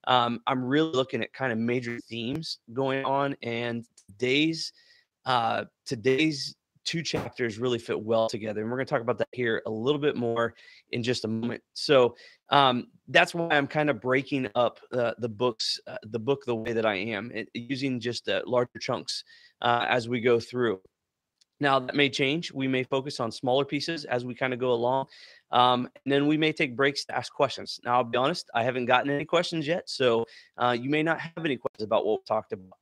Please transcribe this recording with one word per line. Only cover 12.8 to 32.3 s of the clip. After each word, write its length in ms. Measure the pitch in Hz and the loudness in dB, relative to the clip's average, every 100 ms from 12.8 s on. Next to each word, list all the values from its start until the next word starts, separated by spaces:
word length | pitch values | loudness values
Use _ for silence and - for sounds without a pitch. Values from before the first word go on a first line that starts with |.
| - _ - | -4 _ 2
that's 260 | 151 180 175 | 4 4 0
why 140 | 170 | 2
I'm 180 | 151 139 | 2 2
kind 220 | 156 147 | 0 0
of 100 | 127 | 0
breaking 500 | 123 131 131 143 123 123 | 2 0 2 -2 -2 2
up, 240 | 117 - - | 0 0 -6
uh, 200 | 123 117 - | -2 -2 -2
the 100 | 120 | -6
books, 500 | 104 123 117 - - - | 0 -2 0 -6 -6 -8
uh, 100 | - | -14
the 160 | 107 113 | -8 -6
book 260 | 110 139 123 | 0 -2 0
the 100 | 117 | -4
way 160 | 110 | -2
that 140 | 113 110 | 0 2
I 100 | 98 | 0
am, 360 | 107 104 113 | -2 -4 -6
it, 160 | 110 113 | -8 -8
using 460 | 117 120 131 135 123 | -10 -6 -4 -2 -2
just, 300 | 113 113 - | -4 -6 -2
uh, 140 | 98 - | -2 2
larger 340 | 127 - 113 | 0 0 -4
chunks, 460 | - 113 - - - - - _ | -6 -6 -6 -10 -12 -20 -20 _
uh, 240 | 120 120 - | 0 2 2
as 180 | 123 117 | 0 0
we 140 | 123 | 0
go 180 | 120 117 | 4 2
through. 400 | 113 123 117 95 _ _ _ _ _ _ _ _ | 2 -2 0 0 _ _ _ _ _ _ _ _
Now, 200 | 143 135 | 4 4
that 160 | 127 143 | 2 2
may 140 | 139 | 2
change. 420 | - 135 156 170 | 2 0 0 -4
We 160 | 139 135 | -4 0
may 160 | 127 | 0
focus 380 | 127 135 139 - | 0 -2 -4 -6
on 100 | 117 | -6
smaller 320 | - 131 127 | -4 0 0
pieces 400 | 139 147 139 165 | 0 -4 -4 -6
as 220 | 139 123 123 | -4 -4 -4
we 100 | 120 | -6
kinda 220 | 131 123 | -4 -2
go 160 | 127 | 0
along, 320 | 117 120 135 135 - - - _ | 0 2 0 -2 -12 -20 -20 _
um, 360 | 123 123 123 123 - | 4 6 4 0 -8
and 80 | - | 0
then 160 | 139 143 | 2 4
we 80 | 151 | 2
may 160 | 156 | 2
take 240 | 156 151 120 | 0 -4 2
breaks 300 | 139 139 - | 0 0 -6
to 100 | - | -6
ask 160 | 123 | -6
questions. 480 | - 135 - 101 - 120 | 0 0 0 -12 -10 0
Now, 120 | 123 | 2
I'll 60 | |
be 140 | 120 120 | 2 2
honest, 320 | 131 180 - | 0 -2 -4
I 100 | 117 | 0
haven't 220 | 117 127 120 | 0 0 2
gotten 220 | 127 131 | 2 2
any 140 | 143 | -2
questions 420 | 156 170 175 170 143 | 2 0 2 -2 -2
yet, 240 | 170 - | -4 -4
so, 360 | - 127 117 113 - - - | 0 4 4 0 -10 -20 0
uh, 180 | 123 120 | 2 2
you 120 | 127 | 0
may 140 | 151 | 0
not 180 | 160 160 | 2 -2
have 240 | 156 - 160 | -4 -6 -4
any 100 | 123 | -2
questions 300 | - - 107 | -4 -6 0
about 200 | 107 - | 2 2
what 140 | 107 | -2
we 40 | |
talked 260 | - | 0